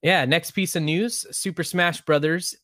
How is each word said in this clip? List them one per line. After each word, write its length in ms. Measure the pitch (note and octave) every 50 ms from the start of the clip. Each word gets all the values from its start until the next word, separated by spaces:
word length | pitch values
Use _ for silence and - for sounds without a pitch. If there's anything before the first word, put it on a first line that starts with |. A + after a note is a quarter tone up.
| -
Yeah, 220 | D#3 F#3 F3+ C#3
next 280 | B2 D3 E3+ E3 - -
piece 240 | - F#3+ F3 -
of 60 | F3+ D#3
news, 440 | D3+ D#3 E3+ G#3+ A#3+ A3+ - - -
Super 320 | - - - F#3+ F3 - E3+
Smash 380 | - - F3+ F3 F3 E3 -
Brothers, 560 | - - D#3 D3 C#3+ D#3 E3 F3 F3+ - - _